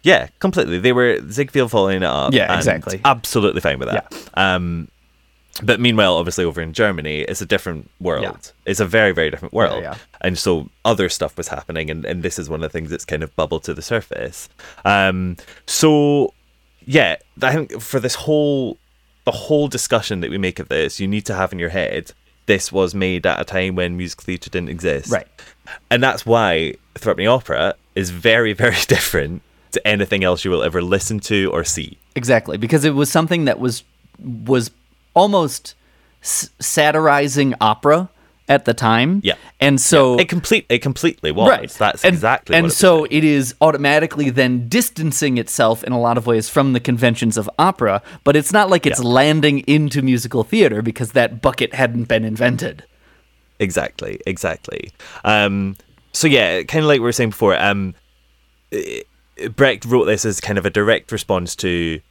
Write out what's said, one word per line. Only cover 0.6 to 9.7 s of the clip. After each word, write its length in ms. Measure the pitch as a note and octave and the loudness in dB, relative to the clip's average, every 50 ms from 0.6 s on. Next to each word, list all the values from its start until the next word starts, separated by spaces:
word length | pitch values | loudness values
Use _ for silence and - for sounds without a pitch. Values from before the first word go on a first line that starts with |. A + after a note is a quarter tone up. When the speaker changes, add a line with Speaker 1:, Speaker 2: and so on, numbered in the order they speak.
| - - E2+ F2+ | 0 0 -2 0
Speaker 1:
They 140 | F#2+ B2+ | 2 2
were 260 | B2 B2 B2 A#2+ G#2+ - - D2 | 4 4 2 2 2 0 -4 -6
Ziegfeld 400 | G#2 B2 C#3+ C3 - C#3+ B2+ A2+ | -4 -4 -4 -2 0 -2 -2 2
following 280 | A#2+ A2 F#2+ G2 G2 F#2+ | 2 2 2 2 2 0
it 40 | F#2 | 0
up 280 | D#2 B1+ C#2+ C#2 C2 | 0 0 0 0 2
Speaker 2:
Yeah, 180 | C3+ A#2+ F#2+ F2 | 2 2 2 2
Speaker 1:
and 80 | F2+ E2+ | 0 0
Speaker 2:
exactly. 400 | E2 A#2+ F2+ D#2+ D#2 F2+ F#2+ G2 G#2+ | 0 0 -2 -2 -4 -8 -10 -2 0
Speaker 1:
absolutely 560 | C#3 C3 A#2 - - - A#2+ G2+ G2+ - F#2 | 0 0 0 -4 -4 -2 0 0 2 0 0
fine 180 | - D#2+ C#2 B1+ | -2 -2 -2 -2
with 120 | B1+ A1+ | -6 -6
that. 200 | G1+ G#1 - - - - - - - | -6 -6 -8 -10 -18 -20 -20 -8 -2
Speaker 2:
Yeah. 180 | - G2 F#2+ F#2 | 0 0 2 2
Speaker 1:
Um, 340 | F#2 F2 F2 E2+ E2 D#2+ - _ _ _ _ _ _ _ _ _ _ _ _ _ - | 0 -2 -4 -4 -6 -8 -12 _ _ _ _ _ _ _ _ _ _ _ _ _ -6
but 180 | A2+ A2 A#2+ G#2+ | 0 0 0 2
meanwhile, 340 | A#2+ A#2+ A#2 A2 G#2 F#2 F2 | 2 2 4 4 4 4 4
obviously 320 | E2 E2+ F2 F2 - F2+ | 2 0 -2 -2 -2 -2
over 160 | E2+ D2 E2+ | -2 -2 -4
in 100 | E2 D#2+ | -8 -8
Germany, 480 | D#2 - A2+ G#2 F#2+ D#2+ D2+ D2+ D2+ D2+ | -2 0 0 0 0 -4 -6 -6 -6 -6
it's 200 | D2+ - F#2+ - | -6 -6 -6 -8
a 40 | G2 | -4
different 440 | E2+ G#2 F#2+ - F#2 E2+ D2+ - - _ _ | -2 -2 -2 -2 -6 -10 -10 -14 -18 _ _
world. 220 | F2+ F2+ D#2+ C2+ | -4 -4 -4 -4
Speaker 2:
Yeah. 100 | - - - - - - _ _ _ | -4 -8 -10 -14 -20 -20 _ _ _
Speaker 1:
It's 160 | - G2 F2 | -6 -2 -2
a 60 | G#2 | -2
very, 260 | F2+ F#2 A2+ G#2+ G2+ | 0 2 2 2 2
very 160 | F2+ E2 D#2+ D2+ | 2 0 -2 -2
different 240 | - - - - | -2 -6 -12 -8
Speaker 2:
Yeah, 60 | - A2+ | -2 0
Speaker 1:
world. 240 | A2 - | 0 0